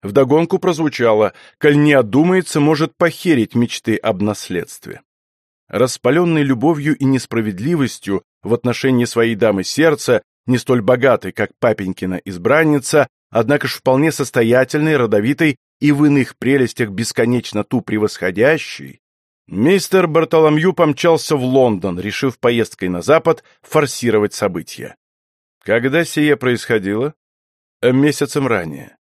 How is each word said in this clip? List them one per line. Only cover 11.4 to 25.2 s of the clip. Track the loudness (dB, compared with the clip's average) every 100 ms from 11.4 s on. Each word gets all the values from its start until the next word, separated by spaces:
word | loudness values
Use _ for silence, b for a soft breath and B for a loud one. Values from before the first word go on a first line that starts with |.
| -8 _
папенькина | -2 -2 -4 -6 -6 -8 -8
избранница, | -8 0 2 2 0 0 0 0 _ _
однако | -2 0 0 -2
ж | -4
вполне | 0 2 0
состоятельной, | -2 -4 0 2 2 2 0 0 0
родовитой | 0 0 0 0 0 -2 _ _
и | 0
в | 4 4
иных | 2 0 -4
прелестях | 0 2 0 -2 -6
бесконечно | -4 -6 -2 0 0 -2 -6
ту | -4 -4
превосходящей, | -2 -2 -2 -2 -6 0 0 0 -4 -14 -18 -20 _ _ _ _ _
мистер | 0 2 2 2 0 2
Бартоломью | 0 2 2 4 2 0
помчался | 2 0 2 2 0 0 -2
в |
Лондон, | 0 2 2 0 -4 -6
решив | -8 -4 -4 0
поездкой | 0 0 -2 -4 -6
на | -6
запад | 2 2 2 -2 b b
форсировать | -4 -2 -2 -2 0 0 0
события. | -2 -4 -4 -10 -14 -16 -18 _ _